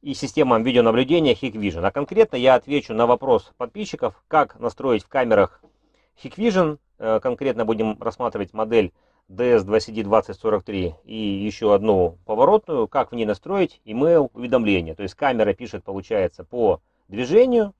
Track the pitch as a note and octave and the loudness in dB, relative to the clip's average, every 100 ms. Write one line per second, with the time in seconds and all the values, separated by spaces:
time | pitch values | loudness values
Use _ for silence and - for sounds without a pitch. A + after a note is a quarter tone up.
0 | D3 C3 C3+ - C#3 A2+ A#2 B2 A2+ A2+ | -10 -8 -6 0 2 2 2 4 4 2
1 | C3 E3+ D3+ A#2+ C3 A2 G#2 E2 F#2 - | 2 2 2 0 -4 -6 -6 -2 -4 -4
2 | C#3+ F#3+ A3 C3+ B2+ B2+ - C#3+ - A2 | -4 2 2 2 4 4 2 -4 -2 0
3 | A#2+ B2 C3+ D#3+ - _ A#2+ G3+ G#3 - | 2 2 2 0 0 _ -12 -10 -10 -6
4 | A#2 - _ D#3 C#3 - A#2 - C3+ A2+ | -6 -8 _ 0 0 -4 -8 -6 -2 -2
5 | - C#3 B2 G#2+ F#2+ _ _ _ _ _ | -2 -4 2 4 2 _ _ _ _ _
6 | _ _ - - A#3 F#3+ E3 D3+ _ _ | _ _ -18 -2 0 2 0 -2 _ _
7 | A2 A2 B2+ A#2+ C3+ A2+ A2 A2+ A2 G#2+ | -2 -2 -2 -4 -4 -4 -2 -2 -2 -4
8 | A2+ A2 A#2+ A2 G2 G#2+ A2 A#2 F#2+ _ | -8 -6 -6 -6 -8 -6 0 0 0 _
9 | _ _ _ F#2+ B2 A#2 F#2+ G#2+ A2 A2 | _ _ _ -4 2 2 2 -2 0 -8
10 | G2+ G#2+ - F#2+ A2 G#2 - G2 F2 D#2+ | 0 0 0 -6 -2 -2 -4 -6 -6 -8
11 | _ A2 G#2 G2 G#2 G2+ A2 G2+ G#2+ G2 | _ -8 -6 -4 -6 -2 2 2 4 2
12 | F2 E2+ - A2 C#3 G#3+ - D3 A2 - | 0 -4 -8 0 2 2 0 -4 -2 -2
13 | A3+ A#2+ G#2+ G2+ - G3 F3+ _ - A2 | -4 -4 -4 -4 -6 -2 -2 _ -12 -2
14 | D3+ E3+ C3+ - A#2+ B2+ G#2+ F#2+ E2 D#2+ | 2 2 2 -6 -2 0 2 0 -2 -10
15 | G2 - C#3+ A#2+ G#2 F#2+ A#2 G2 - G2 | -12 -4 -2 0 0 -2 -8 -14 -12 -12
16 | F#2+ G#2+ F2+ _ - B2 A2 E2+ _ _ | -6 -2 -2 _ -14 -2 0 0 _ _
17 | _ G2 B2+ G3 C4 A#3+ G3+ | _ -8 0 2 4 2 -2